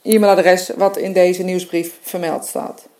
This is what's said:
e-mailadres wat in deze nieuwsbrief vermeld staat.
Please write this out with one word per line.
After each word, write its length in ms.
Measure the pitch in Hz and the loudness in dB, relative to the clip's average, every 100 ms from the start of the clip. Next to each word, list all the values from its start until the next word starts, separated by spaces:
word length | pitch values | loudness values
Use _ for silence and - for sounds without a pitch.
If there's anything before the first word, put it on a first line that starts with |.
e-mailadres 680 | - 214 202 190 175 185 - | 2 2 4 4 4 2 0
wat 280 | - 196 190 | -2 -2 0
in 160 | 185 | -2
deze 300 | 185 180 180 | 2 2 2
nieuwsbrief 540 | 185 185 180 170 170 - | -2 -4 -4 -6 -6 -12
vermeld 440 | - 185 165 - - | -12 -6 -6 -6 -8
staat. 400 | - 170 - - | -10 -10 -14 -20